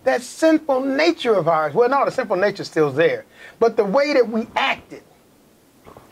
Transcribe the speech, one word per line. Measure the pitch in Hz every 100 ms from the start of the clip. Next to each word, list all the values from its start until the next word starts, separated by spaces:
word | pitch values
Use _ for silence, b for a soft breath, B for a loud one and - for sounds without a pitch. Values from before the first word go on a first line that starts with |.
That | 262 254
sinful | 247 - 320 311 311 262
nature | 269 269 339 339 -
of | 202 160
ours. | 160 151
Well, | 160 240
no, | 277 226
the |
sinful | - 214 185
nature's | 202 202 -
still | 165 147
there. | 131 165 117 - B B B
But | 233 233
the |
way | 202 254 294
that | 277 214
we | 226 240 -
acted, | 262 - - 127 - _ _ _ _ _ _ _ - - -